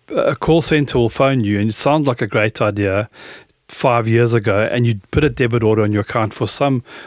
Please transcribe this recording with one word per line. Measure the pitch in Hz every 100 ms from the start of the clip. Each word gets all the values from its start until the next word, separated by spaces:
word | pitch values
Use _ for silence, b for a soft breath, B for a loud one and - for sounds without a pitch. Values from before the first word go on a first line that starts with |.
| -
a | - - 147
call | - 165
center | - 156 139 131
will | 117
phone | - 135 135
you | 101 104
and | 110
it |
sounds | 104 143 156 139
like | 120
a | 110
great | 113 107 -
idea | 107 101 101 95 113 B B B B _ -
five | - 135 120 113
years | 113 120
ago, | 117 107 98 110
and | 120 120
you | 104 -
put | -
a | 147
debit | 127 123 117
order | 110 110
on | 104
your | 104
account | 98 120 110
for | - 113
some | - 143 131 B B